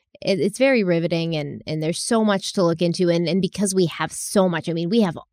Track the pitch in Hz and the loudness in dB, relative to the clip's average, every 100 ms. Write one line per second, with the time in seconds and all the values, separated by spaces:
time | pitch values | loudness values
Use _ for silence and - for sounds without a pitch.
0 | _ - - 190 175 214 269 254 185 165 | _ -8 -4 0 0 2 2 4 2 2
1 | 165 170 165 160 143 - - 156 156 170 | 0 -2 -2 -4 -6 -10 -6 -4 -2 -4
2 | - 226 214 196 - - 170 165 175 170 | 0 2 2 0 -2 0 0 2 0 2
3 | 175 170 170 190 185 - 202 190 170 - | 2 2 0 0 -2 -2 -2 2 0 0
4 | 160 - - 208 185 165 175 165 170 226 | -6 -6 -2 2 2 0 -2 -4 0 2
5 | 196 156 - | 0 -2 -14